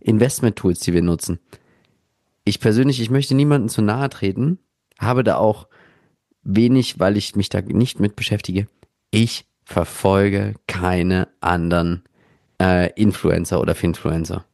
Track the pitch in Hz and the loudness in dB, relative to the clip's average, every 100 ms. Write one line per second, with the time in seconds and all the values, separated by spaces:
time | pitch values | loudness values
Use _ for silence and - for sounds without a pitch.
0 | - 107 123 - 117 - 92 87 - 85 | 0 2 2 0 -2 0 -2 -2 0 0
1 | 87 82 - 90 _ - _ _ _ _ | 2 -2 -4 -10 _ -20 _ _ _ _
2 | _ _ _ _ - 101 113 110 135 127 | _ _ _ _ -4 0 2 2 2 0
3 | 113 135 135 135 147 147 113 - 104 117 | 0 -2 0 2 2 2 0 0 0 0
4 | 139 - 98 95 135 185 _ _ _ - | -4 -4 -4 -2 -2 -4 _ _ _ -6
5 | - 127 110 67 107 - - _ _ _ | -2 2 2 2 2 0 -6 _ _ _
6 | _ _ _ _ - 98 120 131 120 - | _ _ _ _ -2 2 4 4 0 0
7 | 92 104 - 101 98 98 95 101 127 - | 0 0 -2 -4 -2 -4 -2 0 0 0
8 | 104 - - 104 - 92 104 _ _ _ | -4 -2 -4 -4 -4 -4 -6 _ _ _
9 | - 107 117 - - _ - - 85 - | -4 0 0 -2 -14 _ -8 -4 -4 0
10 | 95 98 101 101 101 104 - 92 92 90 | 2 4 2 0 -4 -8 -10 -4 0 0
11 | 87 92 - - - 87 85 87 85 90 | 2 0 -2 -4 -2 0 0 0 0 -4
12 | _ _ _ _ _ - 92 90 90 - | _ _ _ _ _ 0 2 4 2 2
13 | 107 90 82 85 82 82 69 85 87 82 | 0 2 0 0 0 -2 0 -2 -2 -4
14 | 78 80 80 95 - | -4 -4 -4 -8 -12